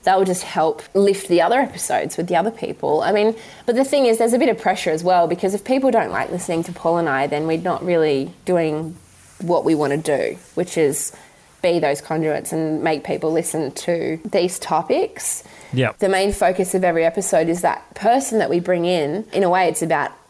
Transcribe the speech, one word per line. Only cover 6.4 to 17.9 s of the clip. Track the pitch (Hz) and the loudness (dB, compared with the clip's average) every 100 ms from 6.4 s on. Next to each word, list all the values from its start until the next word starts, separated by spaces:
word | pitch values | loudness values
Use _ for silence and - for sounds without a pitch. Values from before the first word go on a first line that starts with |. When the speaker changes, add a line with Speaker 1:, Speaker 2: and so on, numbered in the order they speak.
| - 165 165 | -4 -4 -4
Speaker 1:
to | |
Paul | 175 170 170 | -4 0 0
and | 165 | 2
I, | 135 143 | 0 0
then | 147 160 | -2 -2
we're | 160 | -2
not | 180 151 180 | -2 -4 0
really | 175 156 139 139 - | 2 2 0 -2 -8
doing | - 180 160 151 160 180 - - - - | -2 0 0 -2 -6 -12 -20 -20 -20 -10
what | 170 175 | -2 0
we | - | 2
wanna | 156 147 143 | 0 0 -2
do, | 156 143 - - - - | 0 0 -2 -6 -10 -6
which | 175 - | -4 0
is | 151 - - - - - _ _ | 0 0 -6 -10 -20 -20 _ _
be | 180 170 | 0 2
those | 147 147 | 0 -2
conduits | - 160 156 147 - | -4 -4 -2 -2 -4
and | 160 160 156 | -4 -2 -2
make | 160 156 - | -2 -2 -4
people | 151 160 | -4 -2
listen | 160 170 165 143 | -2 -2 -4 -6
to | - - 170 - 160 208 | -6 -4 -2 -2 -6 -2
these | 196 175 180 | 0 0 -4
topics. | - 190 175 285 415 - - - - - - | -2 -2 0 -2 -2 -4 -6 -6 -10 -20 -6
Speaker 2:
Yep. | 127 123 - | -2 -2 0
Speaker 1:
The | 196 | 0
main | 190 196 | 2 0
focus | 202 180 185 185 190 | 2 0 2 0 2
of | |
every | 185 165 165 | 2 2 2
episode | 185 190 175 165 | 0 0 2 2
is | 175 | 0
that | 170 - - | 0 -2 -8